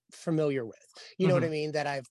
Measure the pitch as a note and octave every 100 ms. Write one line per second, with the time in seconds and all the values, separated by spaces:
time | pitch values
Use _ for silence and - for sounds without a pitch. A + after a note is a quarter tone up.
0 | _ - F3 D#3 D3+ C3+ A2 - _ -
1 | - - F#3 C#3 E3 D3+ D3+ D3 C#3+ C#3
2 | B2